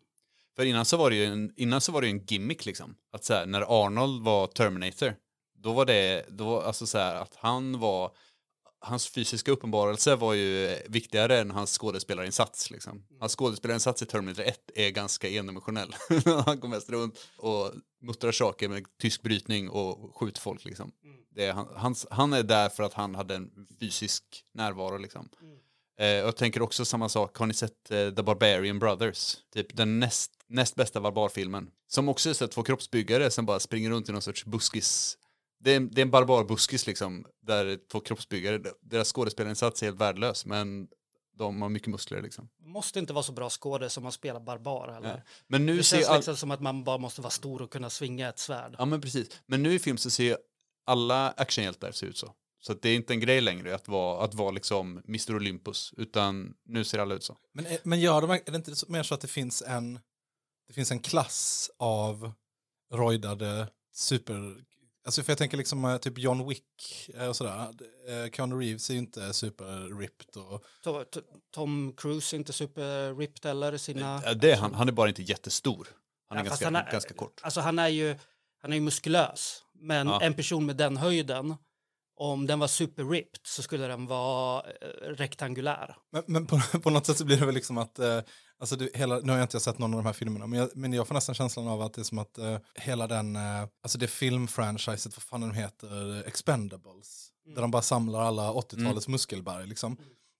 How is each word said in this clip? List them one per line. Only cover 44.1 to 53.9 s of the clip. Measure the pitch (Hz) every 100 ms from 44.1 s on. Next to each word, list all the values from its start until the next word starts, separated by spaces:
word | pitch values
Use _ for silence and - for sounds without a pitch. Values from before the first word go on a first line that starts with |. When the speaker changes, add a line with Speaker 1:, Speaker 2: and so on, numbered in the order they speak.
Speaker 2:
spelar | - 143 120
barbar, | 113 117 127 131 123
eller? | 113 113
Speaker 1:
Nej. | 123 - - -
Men | 135 151
nu | 175
Speaker 2:
Det |
Speaker 1:
ser | 160 180
Speaker 2:
känns | -
Speaker 1:
all- | 151
Speaker 2:
liksom | 160 143
som | 143
att | 139
man | 139 135
bara | 127 131
måste | 123 -
vara | 123
stor | - 139 127
och | 123
kunna | - 120
svinga | - 135 127 127
ett | -
svärd. | - 123 120 120
Speaker 1:
Ja, |
men | 131 151
precis. | 135 131 - - -
Men | 131
nu | 151
i | 180
film | 156 120
så | 123
ser | -
ju | 120 113 - _ _ _ -
alla | 120 120 127 135
actionhjältar | - 135 - 98 90 98
ser | - 95
ut | -
så. | - - _ _
Så | -
att | 104
det | 117
är | 117
inte | 113
en | 117
grej | 117 131
längre | 110 90 90
att | 95
vara, | -